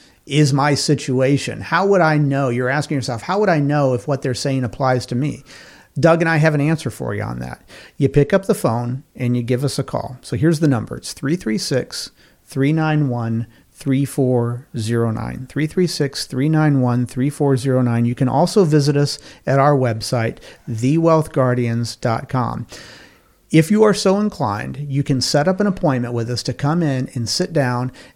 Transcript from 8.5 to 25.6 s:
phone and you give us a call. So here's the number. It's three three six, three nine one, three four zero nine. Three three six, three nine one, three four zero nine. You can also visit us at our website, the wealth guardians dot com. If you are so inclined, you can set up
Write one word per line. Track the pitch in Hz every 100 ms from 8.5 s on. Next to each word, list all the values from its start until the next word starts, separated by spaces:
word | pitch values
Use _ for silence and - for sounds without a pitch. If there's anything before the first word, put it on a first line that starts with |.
| 180
phone | 143 113 120 131 - -
and | 123 123
you |
give | 120 123
us | 139 -
a |
call. | - - - 127
So | - 113
here's | 151 156
the | 156
number. | 123 - 58
It's | -
three | - 139 175
three | 214 214
six, | - 131 123 - - _ _ _
three | - 135 139
nine | 160 156 151 143
one, | 120 113 113 120 _ _
three | - 139 135
four | 139 - 127 127 117 120 131 -
zero | 107 117 117
nine. | 110 117 123 127
Three | 143 151
three | - 180
six, | - 139 - -
three | 131 143
nine | 156 156 139
one, | 123 120 123
three | - 135
four | - 143 135
zero | 131 127
nine. | 123 117
You | 120 123
can | 131
also | 123 180 214 175
visit | 151 143 143
us | 143 - - - -
at | 135
our | 143
website, | 147 127 110 - 123 113 - - - -
the | 113 123 160
wealth | 165 160 151
guardians | - 127 123 117 117 117 -
dot | 123 113 139
com. | 131 117 113 120 - - - - _ _ _ _
If | 156 156
you | 208
are | 214
so | 196 196 190
inclined, | 208 - 123 101 131 131 147
you | 139
can | 139 135
set | - 147 156
up | 185